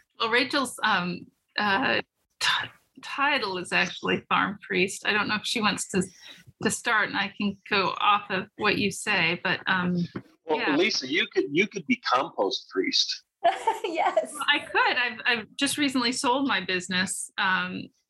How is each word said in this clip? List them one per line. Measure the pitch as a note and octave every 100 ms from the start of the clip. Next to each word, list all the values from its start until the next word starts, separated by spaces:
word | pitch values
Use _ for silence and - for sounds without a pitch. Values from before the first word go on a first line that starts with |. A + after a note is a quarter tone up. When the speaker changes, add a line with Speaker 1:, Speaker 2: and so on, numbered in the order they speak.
| _ -
Speaker 1:
Well, | A3+
Rachel's, | A#3+ C4+ D4 C4 -
um, | G#3+ G3 F3+ F3 - _ _ -
uh, | G#3 G3 B3+ G#3+ - _ _ _
t-, | - - - - _ -
title | - - C#4+ C#4 G#3 F#3
is | F3
actually | F3+ F#3 - F#3+ F#3 -
farm | F3+ F#3+ G3+
priest. | - F#3+ F#3 - -
I |
don't | G#3 G3+
know | G#3+
if | -
she | A#3+
wants | G#3 E3+ -
to, | F#3+ - - - - - _
to | G#3+
start, | - - A3 G3
and | G3
I | G3+ -
can | G3+ G3 -
go | G3+ F3+ -
off | G#3 G#3 -
of | F#3+ A3 -
what | G#3 G3
you | G3+
say, | - - G3 E3 E3+
but, | F#3 D#3 -
um, | F#3 F3+ F3+ F3 - - _ E3
Speaker 2:
Well, | -
Speaker 1:
yeah. | A3 F#3
Speaker 2:
Lisa, | G#3+ - B3+
you | E4 -
could, | G4 -
you | C#4+ D#4
could | G3+ C3+
be | B2 -
compost | B2+ D#3+ - G2 - -
priest. | F#2+ - - - - _ _
Speaker 3:
<laughs> | - G4 - A4 G4
Yes. | D#4+ F#4 F4 -
Speaker 1:
Well, | - C#4
I | D4
could. | - G#4 B4+ B3+
I've, | B3 A3+ -
I've | A#3 G3+ -
just | C#4 -
recently | C#4+ C4 A#3+
sold | B3+ C4+ C4 C4+
my | G3
business. | F#3 F#3 F3+ F#3 F#3+ - - -
Um, | G3 F#3 F3+ F#3+ - _